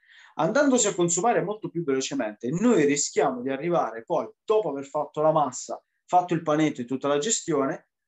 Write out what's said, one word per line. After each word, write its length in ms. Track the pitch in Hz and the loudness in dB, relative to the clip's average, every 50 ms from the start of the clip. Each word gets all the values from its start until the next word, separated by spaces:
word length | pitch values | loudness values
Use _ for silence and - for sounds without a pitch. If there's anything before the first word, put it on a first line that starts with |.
| _ _ - - - - _ | _ _ -20 -20 -20 -10 _
Andandosi 540 | - 151 175 220 277 302 277 254 233 - 202 | -2 0 2 2 4 4 4 4 4 2 2
a 60 | 170 | 2
consumare 480 | - 175 170 - 185 170 240 226 165 | 2 0 2 2 2 2 2 2 2
molto 260 | 156 180 214 214 - 165 | 0 -2 -4 -6 -8 -8
più 160 | - 165 170 | -6 -4 -2
velocemente, 680 | 139 131 131 131 - 147 139 123 107 107 - - 123 | 0 0 0 -2 -2 -2 -4 -4 -4 -6 -6 -6 -4
noi 340 | 151 175 220 247 226 170 147 | -2 2 2 4 4 4 4
rischiamo 560 | 143 143 143 - - - 208 175 139 127 123 | 2 2 0 -2 -2 0 0 0 0 -2 -4
di 100 | 120 135 | -4 -6
arrivare 540 | 135 131 151 175 175 156 131 113 113 113 113 | -6 -4 -2 -2 0 0 -2 -2 -6 -10 -6
poi, 240 | - 170 139 120 110 - _ _ | -4 -4 -4 -4 -6 -10 _ _
dopo 260 | - 214 220 202 160 | 0 0 2 0 0
aver 140 | 135 139 139 | -4 -6 -8
fatto 360 | - - 151 143 - - 151 | -6 -6 -6 -6 -4 -2 0
la 120 | 151 156 | 2 2
massa, 480 | 156 160 143 131 123 - - - - - - _ _ _ _ | 4 4 2 0 -2 -8 -10 -12 -12 -14 -14 _ _ _ _
fatto 300 | - - 180 180 175 175 | 0 2 2 2 2 -2
il 80 | 156 | -2
panetto 380 | 165 156 151 151 156 147 - - | 0 0 0 2 2 0 -2 -4
e 40 | 123 | -6
tutta 240 | 120 131 127 - 139 | -6 -6 -4 -2 0
la 100 | 143 147 | 0 0
gestione, 720 | 147 233 226 - - 170 165 139 131 139 170 - - _ _ _ _ | 0 -2 -2 -2 -2 -2 -2 0 0 -2 -4 -6 -12 _ _ _ _